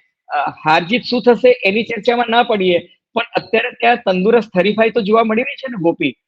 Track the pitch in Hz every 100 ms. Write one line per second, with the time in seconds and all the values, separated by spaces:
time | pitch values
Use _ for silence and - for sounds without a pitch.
0 | _ _ - 147 139 - 156 165 170 233
1 | - 240 240 226 247 - 196 214 226 226
2 | 240 240 233 233 240 214 180 175 - _
3 | _ - - - - 226 240 233 233 240
4 | 202 185 196 233 220 185 202 208 226 247
5 | 196 226 226 220 269 - 262 226 165 160
6 | 147 -